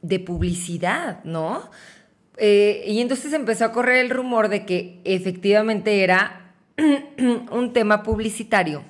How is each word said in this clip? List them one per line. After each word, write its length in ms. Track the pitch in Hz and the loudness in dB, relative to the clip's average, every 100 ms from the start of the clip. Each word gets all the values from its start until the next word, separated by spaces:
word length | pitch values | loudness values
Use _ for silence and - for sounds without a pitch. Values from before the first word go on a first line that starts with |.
de 160 | 175 190 | -2 -4
publicidad, 1040 | 185 175 180 175 - 170 175 247 330 170 | -4 -2 -2 -2 -6 -4 -2 -2 -4 -10
¿no? 480 | - 165 160 269 - - - - _ _ _ - | -8 -6 -4 -6 -10 -20 -20 -20 _ _ _ 0
Eh, 460 | 214 202 208 202 - | 4 6 4 2 -2
y 140 | 214 | -2
entonces 320 | 240 254 294 | -2 -4 -4
empezó 320 | 302 240 208 226 | -4 -2 0 0
a 60 | |
correr 260 | 226 247 254 | 0 2 2
el 140 | 254 | 2
rumor 360 | 262 254 240 214 | -2 -2 0 0
de 140 | 202 | 0
que 380 | 202 180 - - - | -2 -4 -4 -10 -4
efectivamente 1000 | 185 185 180 196 208 220 214 202 208 | -2 -2 -4 2 2 2 -2 0 2
era 500 | 190 185 208 - - _ _ - 302 277 | 4 4 2 -4 -20 _ _ 0 2 2
<clears throat> 540 | 285 - 254 233 240 | -2 -2 0 0 -2
un 220 | 240 247 | -4 0
tema 300 | 240 208 208 | 0 2 2
publicitario. 800 | 208 220 226 220 220 208 170 147 - | 0 -2 -4 -6 0 0 0 -4 -12